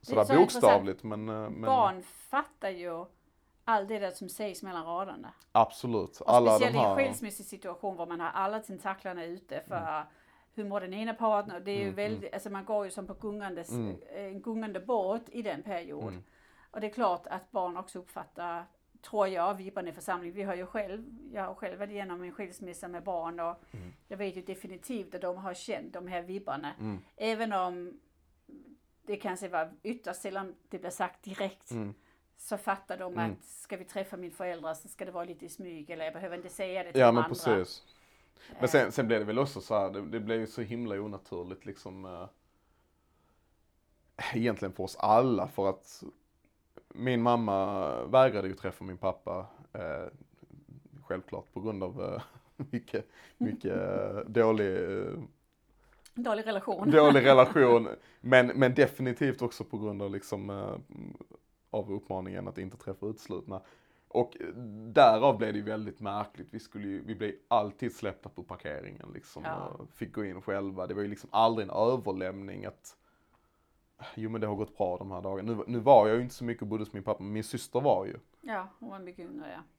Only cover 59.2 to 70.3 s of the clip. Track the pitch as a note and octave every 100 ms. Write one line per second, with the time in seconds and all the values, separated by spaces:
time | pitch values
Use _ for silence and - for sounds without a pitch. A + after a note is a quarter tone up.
59.2 | C#3+ C3 A#2+ - G#2+ G2+ G#2+ G2+ G2 G2
60.2 | - G2+ G2 G2 G2+ G2 - - - -
61.2 | - - _ _ _ G#2+ G#2 G2+ - F#2+
62.2 | F#2 F#2 F#2+ F#2 F#2 - - F#2+ G#2 G#2+
63.2 | - F#2 - F#2+ - _ _ _ _ -
64.2 | A#2+ - F2 G2+ A#2+ G#2 A2+ G#2+ B2+ A2
65.2 | C#3 A2+ G#2+ G#2 G#2 G#2+ G#2+ - G#2 G2+
66.2 | G#2 - F2+ A2+ - G#2 G2+ G2 - G2+
67.2 | G#2 - _ A#2 G#2 - B2 - G#2 F#2
68.2 | - - F2+ F2+ - D2 G1+ - - -
69.2 | - - D#3+ D#3+ - - - - A2 A2
70.2 | G2+